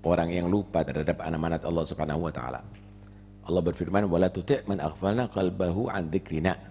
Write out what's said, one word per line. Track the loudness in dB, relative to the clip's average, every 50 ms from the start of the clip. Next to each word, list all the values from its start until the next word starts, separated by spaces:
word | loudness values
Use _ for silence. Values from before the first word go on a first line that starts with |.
| 4
Orang | 4 4 4 4
yang | 2 0 0 2 2
lupa | 2 2 0 2 0 0 2
terhadap | 2 0 0 0 0 -2 -2 -2
amanat | -4 -2 -2 0 0 -2 -2 -2
Allah | 0 0 0 0
Subhanahu | -2 -4 -4 -2 0 0 0 -2
wa | -2 -4
taala. | -4 -6 -6 -8 -8 -10 -14 -18 -18 -18 -20 -20 -20 -20 -20 -20 -20 -20 -20 -20 -16 -4
Allah | 0 2 2 2
berfirman, | 2 0 0 -2 2 2 2 4 4
"Wala | 4 4 4
tuti' | 4 2 -2 0 2 0 0 2
man | -2 -2 0 0
aghfalna | -4 -4 0 0 2 2 2 0 0
qalbahu | 0 2 2 2 2 0 0 0 2 0 0
an | 0 -2 -2 -2 0
dzikrina. | 0 -2 -2 0 -2 2 2 2 0 0 -6 -18